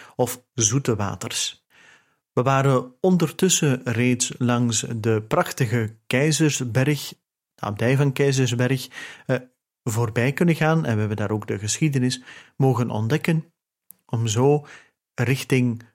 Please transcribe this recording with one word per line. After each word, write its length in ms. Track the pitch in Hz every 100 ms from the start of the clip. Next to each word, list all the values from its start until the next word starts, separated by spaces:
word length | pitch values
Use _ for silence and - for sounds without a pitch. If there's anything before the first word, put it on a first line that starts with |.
| - -
of 280 | 120 - _
Zoete 420 | - 104 135 131 104
Waters. 680 | 98 98 - - - - _ _ - _ _ _ _
We 80 | 131
waren 520 | 127 135 139 127 127 _
ondertussen 840 | 185 180 160 - 190 - 180 123
reeds 500 | 123 113 123 123 - -
langs 480 | 120 120 120 113 - 117
de 280 | 113 110 110
prachtige 680 | 180 - - 117 120 107 - -
Keizersberg, 1080 | 127 156 151 151 - 123 131 135 143 - - _ _ _ -
de 60 |
abdij 360 | 104 104 117 135
van 160 | 143
Keizersberg, 720 | 131 139 131 120 120 123 131 - - - - -
eh, 100 | 123 - _ _ _
voorbij 480 | 117 110 117 117 127
kunnen 240 | 139 175 156
gaan 300 | 156 160 139
en 80 |
we 60 | 107
hebben 180 | 107 110
daar 140 | 104
ook 160 | 107 104
de 120 | 104
geschiedenis 640 | 107 - 156 135 127 127 - - - -
mogen 340 | 135 120 123
ontdekken, 560 | 110 110 160 - 160 - _ _ _ _ - -
om 220 | 117 113
zo 380 | 110 139 147 - - _ _ _
richting 720 | - 120 135 - 131 123 110 -